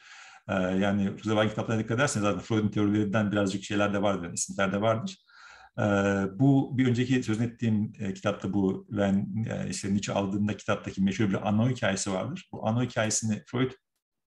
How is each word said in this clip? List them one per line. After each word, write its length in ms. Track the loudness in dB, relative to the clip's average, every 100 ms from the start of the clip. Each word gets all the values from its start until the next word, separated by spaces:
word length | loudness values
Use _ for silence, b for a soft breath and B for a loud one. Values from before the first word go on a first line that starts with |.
| B B B B -4
E, 60 |
yani 580 | -2 0 2 2 2 0 -2
Zweig'in 260 | 0 2 2
kitaplarına 340 | 0 -2 -2
dikkat 160 | -2 0
ederseniz 240 | 0 2
zaten 180 | 0 0
Freud'un 280 | 0 0 2
teorilerinden 640 | 2 2 2 2 2 2
birazcık 320 | 2 0 -2
şeyler 300 | -4 -2 0
de 80 | 0
vardır, 300 | 0 0 -4
esintiler 400 | -6 -6 -2 0
de 80 | 2
vardır. 360 | 0 0 -2 -10 B B B B B -2
Ee, 40 | 0 2 2 0 -2 4
bu 400 | 6 6 4 2
bir 100 | 2
önceki 340 | 2 2 2
sözünü 240 | 2 0 -2
ettiğim, 460 | -2 0 2 0 -4
e, 160 | -8
kitapta 380 | -4 -2 -2 -2
bu, 340 | 0 0 0 -4
ben, 540 | -2 2 2 0 -4 -4
e, 180 | -4 -6
işte 240 | -6 -2
Nietzsche 180 | -2 0
aldığında 420 | -2 -2 0 -2 -2
kitaptaki 460 | -2 -4 -4 0
meşhur 260 | 0 2 0
bir 200 | 0 0
Anno 200 | 2 2
hikayesi 440 | 2 0 0 -2
vardır. 360 | -4 -4 -8 -12
Bu 160 | -6 -2
Anno 140 | 0
hikayesini 600 | -2 -2 -2 -2 -2 -4 -4
Freud, 240 | -2 -2 -4 _ _ _ _ _